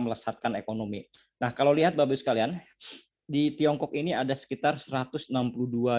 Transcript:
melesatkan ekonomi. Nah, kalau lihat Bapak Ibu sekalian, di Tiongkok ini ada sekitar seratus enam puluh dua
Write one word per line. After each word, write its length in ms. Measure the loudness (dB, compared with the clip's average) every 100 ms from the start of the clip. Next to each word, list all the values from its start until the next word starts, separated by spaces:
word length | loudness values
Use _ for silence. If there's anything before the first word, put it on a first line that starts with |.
melesatkan 560 | -2 -4 -6 -4 -4 -4
ekonomi. 480 | -6 -6 -6 -8 -12 -20 _ -6
Nah, 160 | -4
kalau 160 | 2 4
lihat 240 | 6 4
Bapak 180 | 4 2
Ibu 60 | 2
sekalian, 320 | 0 0 0 -2 -12 _ -20 -20 _ _ -4
di 240 | 0 0
Tiongkok 400 | 2 2 2 -2
ini 160 | -2 -2
ada 240 | 0 0
sekitar 480 | -2 -4 -2 0 0
seratus 480 | -4 -4 -4 -6 -2
enam 240 | 0 0
puluh 160 | -2 -2
dua 240 | 0 2